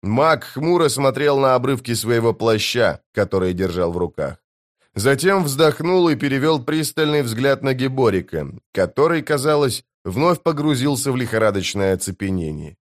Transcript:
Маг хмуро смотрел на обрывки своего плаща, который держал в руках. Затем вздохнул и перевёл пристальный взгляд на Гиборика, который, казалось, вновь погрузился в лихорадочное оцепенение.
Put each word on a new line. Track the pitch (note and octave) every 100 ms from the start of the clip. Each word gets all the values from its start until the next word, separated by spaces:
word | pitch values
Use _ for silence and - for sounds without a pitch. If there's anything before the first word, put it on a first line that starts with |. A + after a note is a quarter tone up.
Маг | G2 A2+ D#3 D#3
хмуро | - - D#3 F3 D#3+
смотрел | B2+ C#3 C3 D3 C#3
на | C3+ B2+
обрывки | B2+ C3 B2 A2+
своего | A2 A#2+ A2+
плаща, | A2 A2+ A2 - A#2+ A2 D2 _
который | - G2 F#2+ F#2
держал | F2+ F#2+ E2+ F2
в | E2+
руках. | F2 - C#2+ D2+ _ _ _ _ _ -
Затем | A2 C#3 F3+ G3
вздохнул | D#3 C3+ D#3+ - D#3+ F#3 F3
и | C#3
перевёл | C#3+ C3+ D3 D#3+
пристальный | A#2+ D#3 D3+ - D3+ D3+
взгляд | B2+ A2 C#3 C3+
на | C3+
Гиборика, | C3 C3 C3 A#2+ F#2+ - E2 C#2+ - _
который, | - F2+ - D3+ E3
казалось, | - D3 C#3 D3 C#3 G#2+ _ _
вновь | G2+ F#2+ E3 F3
погрузился | - D#3 D3+ C3+ C3+ C#3 C#3
в | B2+
лихорадочное | B2 A2+ A2 G2 F2+ G#2 G2
оцепенение. | F#2 - F#2 G2 F#2+ D#2+ D2+ D2+ -